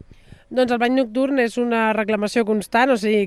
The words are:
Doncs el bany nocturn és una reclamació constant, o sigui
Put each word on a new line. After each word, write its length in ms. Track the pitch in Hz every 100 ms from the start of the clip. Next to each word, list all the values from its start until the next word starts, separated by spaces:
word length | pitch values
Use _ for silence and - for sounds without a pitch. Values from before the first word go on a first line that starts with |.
| - - - - _
Doncs 160 | 240 247
el 80 | 240
bany 140 | 240
nocturn 460 | 262 240 226 269 277
és 140 | 233 240
una 300 | 240 226 220 214
reclamació 480 | 208 208 208 240 214
constant, 460 | 214 - 233 262
o 40 | 233
sigui 240 | 214 214